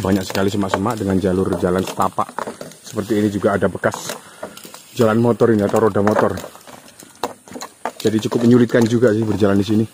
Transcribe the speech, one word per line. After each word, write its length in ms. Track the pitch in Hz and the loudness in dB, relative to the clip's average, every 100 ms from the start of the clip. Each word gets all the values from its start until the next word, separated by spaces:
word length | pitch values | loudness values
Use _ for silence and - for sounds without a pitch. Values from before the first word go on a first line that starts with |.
banyak 220 | 95 98 92 | 0 0 -2
sekali 240 | 101 98 | -2 -2
semak-semak 480 | 101 95 98 104 110 | -2 -2 -2 -2 -2
dengan 180 | 98 95 | -2 0
jalur 320 | 92 92 92 | 0 0 0
jalan 320 | 90 90 92 92 | 0 0 0 -2
setapak. 420 | - 95 - 101 - - - - - | -2 -2 -2 -6 -6 -10 -12 -16 -20
Seperti 400 | - 110 98 104 | -14 -8 -4 0
ini 60 | 104 | 0
juga 240 | 98 104 | 0 0
ada 160 | 98 95 | 0 0
bekas 400 | - 110 - - - - - - - - - - | -2 -4 -4 -10 -14 -16 -18 -18 -18 -20 -20 -10
jalan 280 | 117 113 110 | 0 2 4
motor 320 | 117 110 117 | 2 2 4
ini 80 | 110 | 4
atau 160 | 101 110 107 | 2 2 2
roda 160 | 101 | 2
motor. 320 | 101 104 101 95 - - - - - - - - - - - - - - - - | 0 2 0 -2 -12 -18 -20 -20 -20 -20 -20 -10 -10 -10 -18 -18 -18 -12 -12 -4
Jadi 140 | 110 107 110 | -2 -2 -2
cukup 140 | 120 | 0
menyulitkan 380 | 120 120 117 123 | 4 6 4 2
juga 300 | 113 117 120 | 2 2 2
sih 80 | 107 | 2
berjalan 320 | 110 95 101 101 | 0 0 2 2
di 100 | 101 | 2
sini. 180 | 107 113 | 0 -2